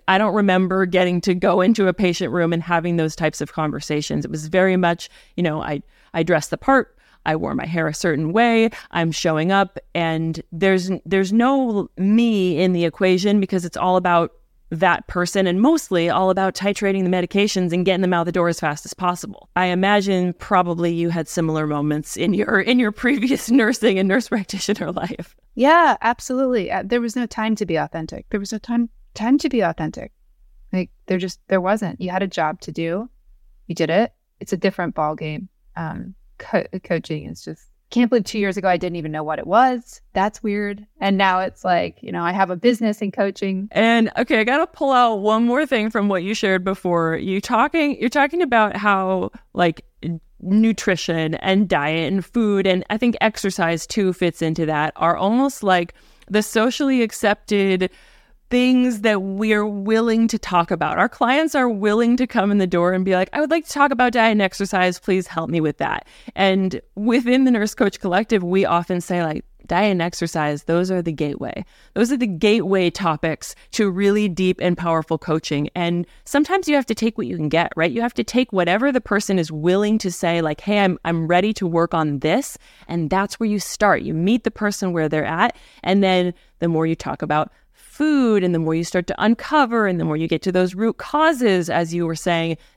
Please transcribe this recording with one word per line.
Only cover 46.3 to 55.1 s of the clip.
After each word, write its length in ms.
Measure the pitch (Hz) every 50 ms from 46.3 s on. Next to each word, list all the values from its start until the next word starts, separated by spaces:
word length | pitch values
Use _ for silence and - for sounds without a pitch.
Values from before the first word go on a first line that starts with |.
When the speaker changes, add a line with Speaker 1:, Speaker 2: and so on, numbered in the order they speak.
| 220
Speaker 1:
shared 300 | - - 196 190 185 180
before. 540 | 190 190 - - 180 175 170 165 160 160 -
You 240 | - 190 190 202
talking, 580 | - - 247 220 254 302 - 330 294 294 240 -
you're 80 | 214 247
talking 340 | - 294 277 277 - 349
about 360 | 359 262 240 226 214 202 - 202
how, 540 | 202 208 202 190 190 185 190 185 180 - - - - _
like, 320 | - - 175 170 160 - - _ _ _ -
n-, 180 | 175 170 160 - _ _ -
nutrition 960 | - 180 196 220 220 226 220 - - 208 185 165 - - 165 160 160 160 160
and 320 | - - 190 190 196 214 170
diet 440 | 180 147 143 151 160 165 165 131
and 140 | 190 196 175
food, 400 | - - 240 220 208 202 190 190
and 200 | 190 180 185 - -
I 80 | 214 226
think 200 | 254 240 214 -
exercise 680 | - 220 - - - 196 - - 175 165 170 160 -
too 280 | - - 220 196 185 180
fits 280 | - 185 170 - -
into 240 | 170 160 160 165 165 151
that, 260 | 156 147 151 151 -
are 220 | - 160 170